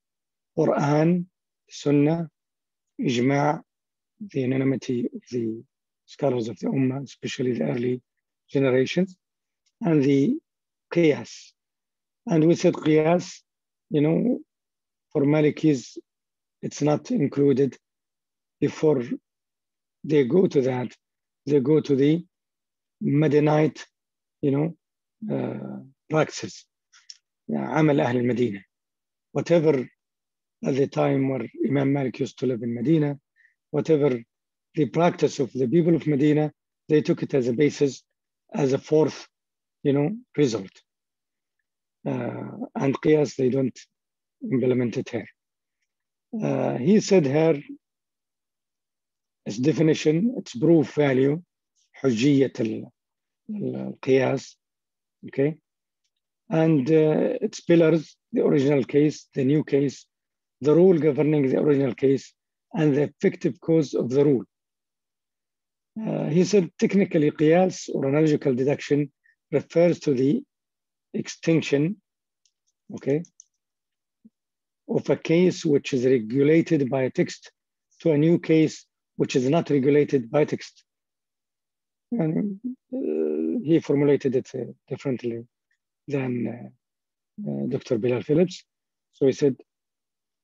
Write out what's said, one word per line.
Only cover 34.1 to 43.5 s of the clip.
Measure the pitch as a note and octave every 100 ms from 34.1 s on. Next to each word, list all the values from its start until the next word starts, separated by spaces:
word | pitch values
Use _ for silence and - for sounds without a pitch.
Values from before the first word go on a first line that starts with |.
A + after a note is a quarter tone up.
| B2 A#2 _ _ _ _
the | D#3+ C#3
practice | D#3+ E3+ - C#3 -
of | B2
the | B2+ B2+
people | E3 E3
of | D#3+ D3+
Medina, | C#3+ D3+ D3 D3+ - _ _ -
they | D3+
took | - -
it | -
as | C#3+ A#2+
a |
basis, | B2 D3 - C#3+ B2+ _ _ _ _ _
as | - C#3
a | C3
fourth, | - D#3 C#3+ - - _ _ _ _ _
you | D3
know, | C#3 D3 A3+ - -
result. | C#3+ G#2+ F#2+ - _ _ _ _ _ _ _ _ _ _ _ _ -
Uh, | B2+ A#2+ B2 - G3+ B3
and | - C#3 -
Qiyas, | D#3+ D3+ C3+ -
they | B2+